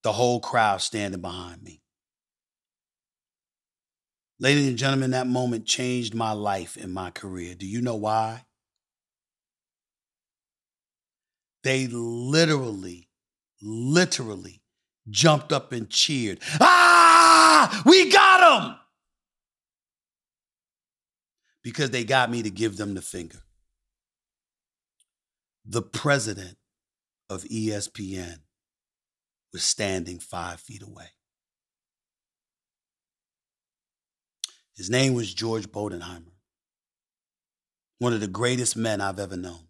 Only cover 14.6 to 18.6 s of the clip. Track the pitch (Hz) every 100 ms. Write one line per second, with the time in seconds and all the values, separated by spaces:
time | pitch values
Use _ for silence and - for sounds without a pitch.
14.6 | _ _ _ _ - 101 156 151 - 147
15.6 | - 123 107 - - 139 110 92 - 151
16.6 | 311 359 349 349 339 330 330 330 320 311
17.6 | 269 208 226 381 370 392 392 370 349 247